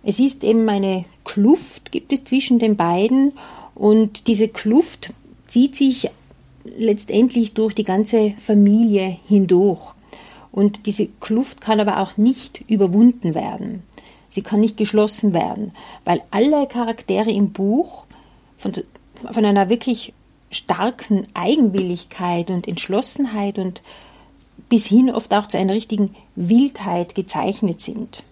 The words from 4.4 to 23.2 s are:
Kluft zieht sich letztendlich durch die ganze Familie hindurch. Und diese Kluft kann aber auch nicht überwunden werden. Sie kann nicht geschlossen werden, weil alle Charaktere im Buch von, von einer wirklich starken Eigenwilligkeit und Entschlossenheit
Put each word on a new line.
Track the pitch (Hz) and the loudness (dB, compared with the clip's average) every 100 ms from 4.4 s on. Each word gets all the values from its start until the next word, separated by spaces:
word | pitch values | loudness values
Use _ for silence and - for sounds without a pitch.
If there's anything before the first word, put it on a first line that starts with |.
| 220 | 0
Kluft | - 214 247 339 - - - - - - | -2 2 2 2 -8 -18 -18 -20 -20 -2
zieht | 240 269 - | 2 2 2
sich | 269 254 - - _ - _ - | 0 0 -8 -10 _ -20 _ -20
letztendlich | - - 226 208 - - 247 247 214 | -20 -4 -2 -2 0 2 2 2 -2
durch | - 220 | 0 -2
die | 208 | -2
ganze | 202 185 214 233 214 208 | -2 -2 0 2 0 -2
Familie | - 208 202 214 233 202 190 170 - | 0 4 6 4 4 2 -2 -8 0
hindurch. | 202 185 180 202 165 - - _ - - - - | 2 4 4 4 0 -10 -20 _ -20 -20 -20 -10
Und | - 208 208 - | 0 0 0 -8
diese | 208 - - | -4 -6 -6
Kluft | - 220 269 - | -4 -4 -4 -8
kann | - 214 | -2 0
aber | 208 - | 0 -2
auch | 190 - | -4 0
nicht | 226 262 - - - | 0 0 -10 -20 -4
überwunden | 214 190 196 240 240 175 156 | 0 2 6 4 4 -4 -4
werden. | 110 - - 190 - - - _ _ | -8 -10 -10 -12 -16 -20 -20 _ _
Sie | - | -10
kann | 196 208 | -2 0
nicht | 220 214 | 0 0
geschlossen | 208 214 214 - 208 | -2 0 0 0 0
werden, | 170 - - 208 - - - - | 0 -4 -6 -10 -12 -20 -10 -4
weil | 175 - | -4 -2
alle | 202 269 294 277 | 0 2 2 0
Charaktere | 240 226 226 - 190 220 | -4 -6 -6 -4 -2 0
im | 202 202 | 0 -2
Buch | 202 196 247 349 - - - _ _ _ _ | 0 0 0 -2 -8 -20 -20 _ _ _ _
von, | - - - - _ - 240 | -10 -8 -14 -20 _ -18 -8
von | 226 208 | 0 2
einer | 202 190 | 2 2
wirklich | 233 - 233 - _ _ _ _ | 0 -2 -6 -8 _ _ _ _
starken | - - 175 214 247 - 202 180 | -14 -6 -4 -4 -6 -4 -4 -2
Eigenwilligkeit | - 180 302 226 190 180 175 - - 180 170 170 | -6 -2 2 2 0 -4 -6 -10 -8 -4 -4 -4
und | 180 - | -6 -6
Entschlossenheit | 170 - 196 - - | -10 -4 -4 -4 -4